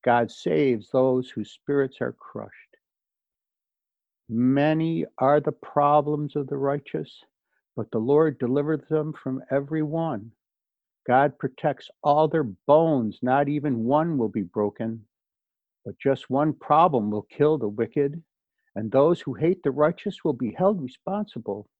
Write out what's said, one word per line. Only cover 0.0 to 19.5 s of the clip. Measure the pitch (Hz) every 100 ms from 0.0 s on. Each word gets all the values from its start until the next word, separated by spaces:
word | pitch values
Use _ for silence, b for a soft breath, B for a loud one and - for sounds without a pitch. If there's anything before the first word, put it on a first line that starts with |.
God | - 120 113
saves | - 180 156 143 117 -
those | 131 131 127 127
whose | - 104
spirits | - - 143 135 -
are | 123 123
crushed. | - 110 104 - _ _ _ _ _ _ _ _ _ _ _ _ _ _ _ _ _
Many | 113 127 139 147 156 160 165 156 -
are | 131 147
the | 147
problems | 147 - - 143 151 147 151 147 151
of | 135
the | 139
righteous, | 139 139 - 165 151 - _ _ _ _ _ -
but | 104
the | 113
Lord | 117 147 156 135
delivers | 120 131 147 156 -
them | 156 151
from | 147 - 131 -
every | 143 139 160
one. | 151 165 165 117 113 _ _ _ _ _ _ _ -
God | 127 143 -
protects | 135 - 160 139 - -
all | 147 147 156
their | 160
bones. | 127 95 - 147 165 143 110 -
Not | 123 135 143
even | 147 143 120 113
one | 147 165 151
will | 110
be | 110
broken. | 92 - 104 - 113 113 107 _ _ _ _ _ _ _ -
But | -
just | 139 131 -
one | 131 151
problem | - - 151 175 135 104
will | 104 -
kill | - 147 156
the | 110
wicked, | 107 113 - 143 160 - _ _ _ _ -
and | 110
those | 135 147 175
who | -
hate | 92 160